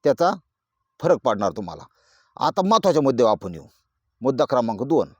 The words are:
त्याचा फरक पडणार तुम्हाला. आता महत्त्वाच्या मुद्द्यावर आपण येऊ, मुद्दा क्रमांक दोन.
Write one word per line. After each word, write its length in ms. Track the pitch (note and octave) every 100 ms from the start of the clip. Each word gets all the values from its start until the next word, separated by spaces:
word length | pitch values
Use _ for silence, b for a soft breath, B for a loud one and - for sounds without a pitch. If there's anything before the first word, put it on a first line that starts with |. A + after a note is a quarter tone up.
त्याचा 280 | D3 B2+ E3+ G3+ _ _ _ _ _ _
फरक 140 | D3 D3
पडणार 280 | B2+ G#2 G2
तुम्हाला. 300 | A2+ F2+ D#2 - _ _ _ _ -
आता 220 | D3+ G3
महत्त्वाच्या 400 | F#3+ A3 G3+ D#3
मुद्द्यावर 280 | C#3 A#2+ A2+
आपण 240 | G#2 G2
येऊ, 100 | E2 D2 _ _ _ _ _
मुद्दा 240 | A#2+ C3
क्रमांक 380 | D3+ B2+ A2+ G#2
दोन. 260 | C3+ D#3 F#2